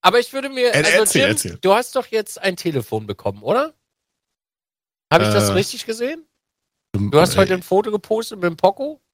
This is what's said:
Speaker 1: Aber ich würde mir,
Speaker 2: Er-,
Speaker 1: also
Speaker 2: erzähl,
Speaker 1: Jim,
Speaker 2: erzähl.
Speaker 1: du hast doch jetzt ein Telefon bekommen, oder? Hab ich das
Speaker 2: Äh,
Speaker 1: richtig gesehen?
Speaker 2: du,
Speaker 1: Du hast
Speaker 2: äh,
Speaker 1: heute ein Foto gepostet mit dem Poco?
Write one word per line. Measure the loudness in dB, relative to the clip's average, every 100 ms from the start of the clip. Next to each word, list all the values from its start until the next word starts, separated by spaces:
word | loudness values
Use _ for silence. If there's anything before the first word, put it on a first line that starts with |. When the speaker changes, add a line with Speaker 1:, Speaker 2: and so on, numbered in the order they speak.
Speaker 1:
Aber | 4 2
ich | -2
würde | -6 -8
mir, | -2 0
Speaker 2:
Er-, | 2
Speaker 1:
also | 2 2
Speaker 2:
erzähl, | 2 2
Speaker 1:
Jim, | 2
Speaker 2:
erzähl. | 0 -4 -4
Speaker 1:
du | 0
hast | 2 0 -6
doch | -4
jetzt | -6 -6 -6
ein | -6 -4
Telefon | -4 -4 -4 -8 -8
bekommen, | -8 -8 -8
oder? | -2 -2 -2 _ _ _ _ _ _ _ _ _ _ _ _ _ _
Hab | 4
ich | 4
das | 2 2
Speaker 2:
Äh, |
Speaker 1:
richtig | 0 -2 -6 -10
gesehen? | -6 -6 -8 _ _ _ _ _ _ _
Speaker 2:
du, | -6 2
Speaker 1:
Du | 4
hast | 4 4
Speaker 2:
äh, |
Speaker 1:
heute | 2
ein | 0
Foto | 0 0 0
gepostet | -6 -4 -6 -4 -4
mit | -6
dem | 0
Poco? | 0 0 -10 -10 _